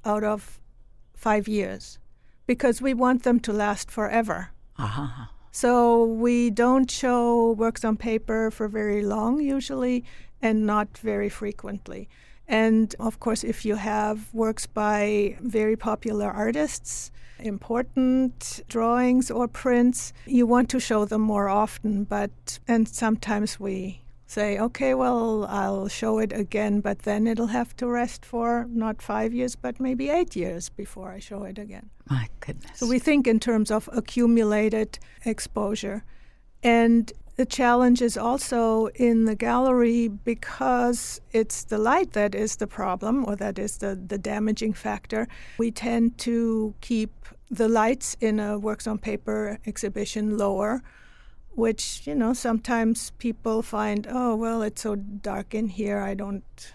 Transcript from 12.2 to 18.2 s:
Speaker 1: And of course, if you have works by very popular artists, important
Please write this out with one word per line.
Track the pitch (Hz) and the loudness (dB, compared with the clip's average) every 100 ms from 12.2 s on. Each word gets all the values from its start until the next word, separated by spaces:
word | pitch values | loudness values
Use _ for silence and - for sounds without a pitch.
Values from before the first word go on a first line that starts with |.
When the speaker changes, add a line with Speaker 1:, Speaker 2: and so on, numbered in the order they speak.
| - - - | -20 -16 0
Speaker 1:
And | 220 226 220 214 - | 2 6 4 2 0
of | 226 - | -6 -4
course, | 233 226 | -2 -2
if | 233 - | -2 -4
you | 214 208 | -2 -2
have | 208 214 214 214 214 | 0 0 0 -2 -6
works | 220 220 220 - | -2 -2 -2 -4
by | 214 214 208 208 208 196 - | -2 2 2 2 2 0 -2
very | 247 214 214 220 | -2 0 2 0
popular | 214 214 226 208 202 | -2 -2 -2 -2 -2
artists, | 202 220 277 302 - - - - - - - | -2 0 0 -2 -4 -10 -10 -12 -14 -18 -10
important | 220 202 - 240 233 262 254 262 | -6 -6 -2 -2 0 2 4 4